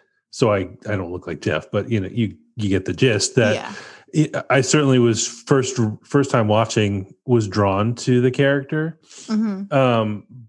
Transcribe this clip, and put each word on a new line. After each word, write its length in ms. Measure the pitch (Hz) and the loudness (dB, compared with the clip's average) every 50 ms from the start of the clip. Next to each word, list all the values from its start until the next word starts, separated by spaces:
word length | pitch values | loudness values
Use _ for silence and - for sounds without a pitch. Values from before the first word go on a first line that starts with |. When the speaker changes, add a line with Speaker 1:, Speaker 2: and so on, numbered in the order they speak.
| _ _ _ _ _ _ | _ _ _ _ _ _
Speaker 1:
so 240 | - - 127 110 104 | -4 0 2 2 2
I, 140 | 95 92 90 - - - | 2 -2 -4 -10 -12 -8
I 80 | 107 104 | -6 -4
don't 140 | 95 90 85 | -4 -4 -6
look 140 | 90 90 - | -8 -10 -8
like 140 | 87 80 73 | -10 -8 -6
Jeff, 300 | - - 76 80 - - | -4 -2 -2 -2 -2 -2
but, 180 | - 104 95 - | -4 -4 -2 0
you 120 | 117 104 | -2 -2
know, 80 | 92 - | -2 -2
you, 240 | - 120 113 98 90 - _ _ _ | -2 -2 -2 -2 -4 -8 _ _ _
you 100 | - 104 98 | -4 -2 0
get 140 | 98 92 - | 0 0 -2
the 80 | - 90 | -4 0
gist 420 | - 131 127 107 104 - - - | 2 2 2 4 2 -2 0 2
that 200 | 127 113 104 104 - - 113 107 - - - - - - _ - | 2 4 4 2 0 -4 -8 -12 -14 -16 -18 -20 -20 -16 _ 0
Speaker 2:
Yeah. 280 | 160 151 - - - - - | 0 0 0 -2 -6 -2 0
Speaker 1:
I, 80 | - | 0
I 40 | 139 | 0
certainly 380 | 131 - - 151 143 135 131 123 | 2 2 2 2 2 4 4 4
was 260 | 120 120 110 110 - | 4 4 2 0 -4
first, 540 | - - - - - 143 135 123 127 - 123 113 110 107 - _ | -6 -8 -6 -2 0 0 2 0 0 -2 -2 -2 -2 -4 -6 _
first 260 | - - 143 139 - | -2 0 0 2 2
time 180 | - 123 110 104 | 0 0 2 2
watching, 640 | 107 110 113 - - 113 104 101 101 98 92 - - _ _ | 2 2 2 0 0 0 0 0 0 -4 -6 -10 -16 _ _
was 220 | 135 123 117 107 | 0 2 2 2
drawn 480 | 98 90 107 101 98 95 98 107 117 120 | 0 0 0 2 2 2 2 0 -2 -2
to 240 | - - 131 123 123 | -2 0 0 2 2
the 80 | 123 131 | 2 2
character. 720 | 123 - 139 139 143 143 135 - 156 156 156 165 160 _ _ - - - - | 2 2 2 2 2 0 -2 -4 -4 -4 -4 -6 -8 _ _ -20 -20 -16 -8
Speaker 2:
Mm-hmm. 460 | - 220 214 226 214 196 190 202 196 151 | -4 -2 -2 -2 -2 -4 -6 -6 -2 0
Speaker 1:
Um, 500 | 135 131 127 120 113 113 113 107 101 - - 123 127 113 | 2 2 2 2 2 0 -2 -4 -6 -10 -16 -20 -20 -20